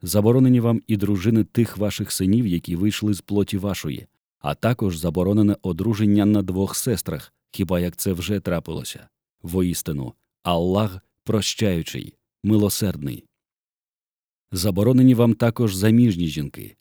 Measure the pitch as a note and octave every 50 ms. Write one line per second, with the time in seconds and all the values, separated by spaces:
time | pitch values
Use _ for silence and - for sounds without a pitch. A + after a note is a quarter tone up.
0 | - F2+ F#2 G#2 G2+ A2 A#2+ C3+ C3 B2+ B2+ B2 A2+ A#2 A#2 A2+ - - A2+ G2+
1 | G2+ G2+ G#2 F#2+ F2 A2+ A2+ A2 G#2 - _ - A#2 G#2+ - F#2+ G#2 G#2 G2 -
2 | G#2+ - - - F#2+ F#2+ G2 A#2 B2+ G#2 F2 E2+ - - E2+ E2+ F#2+ G#2+ G2 -
3 | - G#2 G#2 F2+ - - G2+ G#2 G2+ - - G2 F2+ G2+ F#2+ - - D#2 C2+ A#1+
4 | - _ _ _ _ _ _ _ - D2 C#2+ - - A2+ A#2+ - A#2 G2 F2 D#2+
5 | D#2+ E2+ D#2 F#2 F2+ F#2 G#2 G#2+ G#2+ G2+ G2+ - _ F#2+ F2+ D#2+ F#2 A2+ A2+ G2
6 | A2 G#2 G2+ G#2 G2+ G2+ G#2+ G#2 G2 F2+ F2+ F#2 G2 F#2+ - - - B2+ A#2 F2+
7 | - - E2 C#2+ - - _ _ _ _ - - G2 D#2+ F#2 F2 F2 F2+ E2+ -
8 | - G2+ F#2 E2+ E2+ D2+ G#2 G2 - - F2 E2 - - E2 D#2+ C2 - - -
9 | - _ _ _ _ _ _ _ _ E2+ E2+ F#2+ F#2 F2+ E2+ - - - D#2 C#2+
10 | C2 A#1+ - _ _ _ _ _ _ F2+ F2 E2 E2+ F2+ F#2 G2+ A2 G#2 F#2 F#2
11 | _ _ _ _ _ - - A2 F#2+ - - - A2+ G#2 F#2 E2+ D#2+ - - B1+
12 | - - - _ _ _ _ _ - G2 G#2+ G#2+ G2+ G2+ - - A2 G2 F2 C#2+
13 | D2 C#2 A#1 - - _ _ _ _ _ _ _ _ _ _ _ _ _ _ _
14 | _ _ _ _ _ _ _ _ _ _ - F#2 E2+ G2+ F#2 F2+ G#2 A#2 C3 B2+
15 | B2+ C3 B2+ A2 A#2+ A#2 A2+ - - A#2 A2+ - B2 A2 F#2+ F#2+ F#2+ A2 A2 A#2
16 | B2 A#2+ F#2+ E2+ F2 D#2+ D2 D2+ D2 C#2+ _ - G1+ G1+ - _